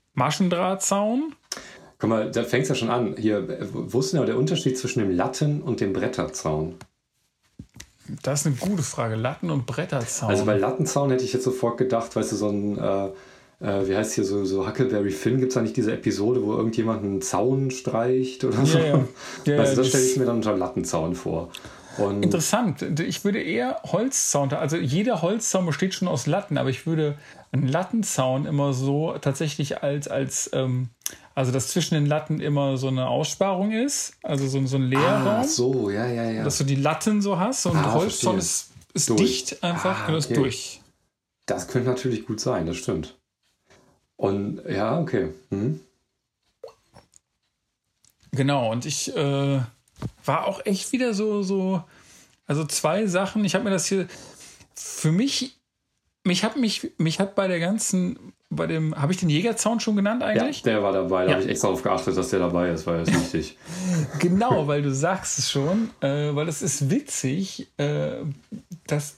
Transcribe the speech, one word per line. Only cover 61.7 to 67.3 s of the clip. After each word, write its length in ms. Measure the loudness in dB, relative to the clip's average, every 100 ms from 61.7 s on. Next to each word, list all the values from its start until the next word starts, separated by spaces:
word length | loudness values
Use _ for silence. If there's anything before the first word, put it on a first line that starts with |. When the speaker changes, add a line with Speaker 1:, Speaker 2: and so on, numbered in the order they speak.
| 0
Speaker 2:
geachtet, 320 | 0 0 0 0
dass 120 | 2
der 100 | 2
dabei 300 | 2 2 0
ist, 160 | 0 0
weil 120 | 0
das 60 | 2
ist 120 | 2 2
wichtig. 240 | -2 -4 -10 -14 -6 -2
Speaker 1:
<laughs> 320 | 0 0 0
Genau, 460 | 2 4 4 2 2
weil 140 | 0
du 120 | 0
sagst 440 | 2 0 0 -2 -2
es 140 | -2
schon, 380 | 0 0 0 0 -2
äh, 320 | -2 0 0 -2
weil 120 | -2
es 140 | -2
ist 280 | -4 -2 0
witzig, 760 | 0 -2 -4 -2